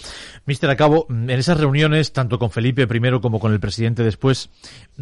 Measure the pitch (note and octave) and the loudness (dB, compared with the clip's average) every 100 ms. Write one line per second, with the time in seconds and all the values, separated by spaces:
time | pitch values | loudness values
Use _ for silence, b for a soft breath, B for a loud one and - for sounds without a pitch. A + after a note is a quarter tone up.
0 | B B B B - C#3 D3 C3+ D3+ D#3+ | B B B B -6 -2 0 2 4 4
1 | - A#2 B2 B2+ E3 D#3 C#3+ C#3+ D#3 D#3 | 0 -6 -2 -2 0 2 2 2 2 2
2 | C#3+ C3 A#2+ A#2 A#2+ A#2 B2 C3 A#2 A#2 | 0 -2 -2 -2 -2 0 -2 0 0 0
3 | B2 B2 A#2+ A2 A2 G#2+ G#2 A2+ A2+ A2+ | 0 0 0 0 0 0 -2 -2 -2 0
4 | A2+ - C3+ - - B B B B - | -2 0 0 0 -4 B B B B -10